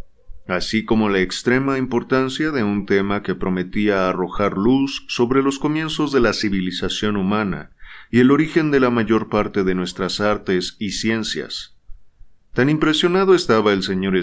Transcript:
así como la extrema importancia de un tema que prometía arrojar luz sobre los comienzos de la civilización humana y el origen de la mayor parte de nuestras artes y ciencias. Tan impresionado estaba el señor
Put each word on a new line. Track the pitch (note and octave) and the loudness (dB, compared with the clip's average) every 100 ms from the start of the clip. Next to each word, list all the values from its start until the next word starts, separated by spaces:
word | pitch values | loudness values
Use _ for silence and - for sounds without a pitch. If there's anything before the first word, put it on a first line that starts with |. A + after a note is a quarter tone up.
| - _ - - - | -16 _ -16 -12 -4
así | F2+ - A2 G#2+ | -4 -2 -2 0
como | A2 G#2 | 0 2
la | F#2+ | 0
extrema | F#2 - - C3 C#3 C3+ | 0 -2 0 0 0 -2
importancia | C3 A#2+ - C3 C3 C3 D#3 | -2 -2 0 0 0 -2 -2
de | C#3 | 0
un | G#2 G2+ G2 | 0 0 2
tema | G2 G2 G2+ | 0 2 -2
que | G2 | -4
prometía | F2+ F#2+ F#2 F2+ G#2 G#2 G2 F#2 | -4 -2 -2 -2 -2 0 2 2
arrojar | F2+ E2+ G2+ G2+ F2 | 0 -2 -2 -2 0
luz | A2 C3+ C#3 - - | 2 2 0 -4 -6
sobre | - A#2+ C3+ | 0 2 2
los | C#3 C#3 | 2 0
comienzos | D3+ D#3 D#3+ D#3 D3 | -2 -2 -4 -4 0
de | C3 | 2
la | A2+ | 2
civilización | - G#2+ F#2+ F#2 F2+ F#2+ - G#2+ G#2 | 2 -2 -2 -4 -4 -6 -4 -4 -2
humana | F#2+ G#2+ G2+ D2+ - _ - - - | 0 0 -2 -6 -10 _ -20 -20 -2
y | A#2 | 4
el | B2+ | 6
origen | C#3+ D#3 E3+ D#3 | 4 2 0 2
de | C#3 | 2
la | B2 | 2
mayor | A#2+ G#2+ A2 G#2+ | 2 2 0 0
parte | G#2 G#2 G#2 | -2 0 0
de | F#2 | 0
nuestras | F#2 F2+ - F2+ - | 0 -4 -4 -4 -2
artes | G#2 G#2 - F2+ F2+ - | -2 -2 -2 -2 -2 -6
y | G#2 | -8
ciencias. | - A2 A2+ G#2 D#2 C#2 - - _ - - - - - - _ | -4 -2 -2 -4 -8 -10 -12 -16 _ -16 -16 -18 -20 -20 -20 _
Tan | A#2+ C#3 | 0 0
impresionado | D#3 D#3+ D3 F3 F#3 F#3+ | 2 2 2 2 2 4
estaba | F3+ - A2 G#2 | 4 4 2 4
el | G2 | 2
señor | F#2+ F#2 F#2+ F#2 | 0 -2 0 0